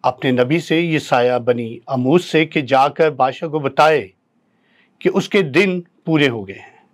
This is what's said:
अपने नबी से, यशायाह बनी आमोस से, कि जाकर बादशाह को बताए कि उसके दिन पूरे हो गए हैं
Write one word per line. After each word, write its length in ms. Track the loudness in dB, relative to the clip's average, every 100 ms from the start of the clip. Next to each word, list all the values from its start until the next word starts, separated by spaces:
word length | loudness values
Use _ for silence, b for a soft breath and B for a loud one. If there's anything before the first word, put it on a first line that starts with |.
अपने 280 | -2 -2 0
नबी 260 | 0 2 0
से, 200 | 0 -2 0
यशायाह 520 | -2 0 2 2 0
बनी 400 | 0 -2 -4 -12 -6
आमोस 360 | -2 2 2 2
से, 180 | 0 0
कि 160 | -2
जाकर 480 | 0 2 2 2 0
बादशाह 380 | 0 -4 -2 -6
को 100 | -4
बताए 400 | -4 2 4 4 -2 _ _ _ _ _ _ _ _ _
कि 80 | -2
उसके 320 | -2 0 -2
दिन 380 | 0 0 0 -2 -8 _ -2
पूरे 200 | 2 2
हो 140 | 0
गए 100 | -10
हैं 300 | -16 -20 _ _